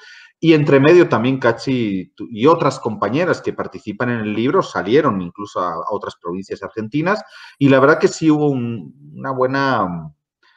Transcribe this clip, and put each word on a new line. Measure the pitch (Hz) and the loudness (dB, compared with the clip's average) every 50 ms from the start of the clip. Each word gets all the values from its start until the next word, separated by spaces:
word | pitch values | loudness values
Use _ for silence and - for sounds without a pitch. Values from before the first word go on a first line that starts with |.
| - - - - - _ _ _ | -20 -20 -20 -20 -20 _ _ _
y | - 160 160 | 4 4 4
entre | 151 147 151 143 135 | 4 6 4 4 6
medio | 135 156 175 180 160 147 | 6 6 6 6 6 4
también | 131 110 113 131 135 | 2 0 0 0 -2
Cachi | 131 131 117 113 - - 139 131 | 0 0 0 0 0 -4 -4 -2
y | 123 113 104 98 92 90 - _ | -2 -2 -2 -4 -6 -8 -10 _
tu-, | _ 101 - | _ -16 -12
y | 120 104 117 | -6 2 4
otras | 151 170 165 - - - - | 4 4 4 2 -2 -2 -2
compañeras | - 113 107 104 107 101 117 156 180 170 127 - | -6 -8 -6 -4 -4 -2 -2 -2 0 0 -2 -2
que | - 107 - | -4 -8 -8
participan | - 101 - - 92 - 107 98 - 127 120 | -6 -10 -10 -12 -12 -12 -12 -6 -4 -4 -4
en | 120 117 | -4 -4
el | 107 107 107 | -4 -4 -4
libro | 113 113 135 180 190 160 | -2 -2 0 0 0 -2
salieron | - - 180 - 98 117 151 156 135 104 95 | -2 -6 -6 -2 2 2 2 2 2 -2 -2
incluso | 90 87 - - 104 - - 101 | -6 -8 -10 -12 -14 -10 -6 -6
a, | 90 87 82 | -6 -6 -6
a | 85 82 - | -8 -8 -8
otras | 104 95 - 101 - _ | -8 -8 -8 -12 -14 _
provincias | - 85 90 95 95 - 101 - 98 | -12 -10 -10 -10 -10 -12 -12 -12 -12
argentinas, | 92 - 110 107 107 - 151 160 180 208 208 - - - - - - _ _ | -12 -10 -10 -10 -6 -4 -4 -2 -2 -4 -4 -6 -14 -20 -20 -20 -20 _ _
y | 139 131 | 4 4
la | 135 131 | 6 6
verdad | 131 147 165 160 | 6 4 4 4
que | - | 2
sí | - - - 165 156 | 0 0 0 2 2
hubo | 151 151 147 147 | 2 4 2 0
un, | 139 127 120 117 117 104 78 135 - 143 143 151 147 | 0 -2 -4 -6 -8 -10 -12 -16 -20 _ -20 -20 -18
una | 131 131 135 | -12 -10 -8
buena, | 135 127 127 127 135 139 139 135 127 110 98 90 87 82 80 78 - _ _ _ _ _ _ _ _ | -2 -2 -2 0 0 -2 0 0 0 0 -2 -2 -4 -8 -10 -14 -18 _ _ _ _ _ _ _ _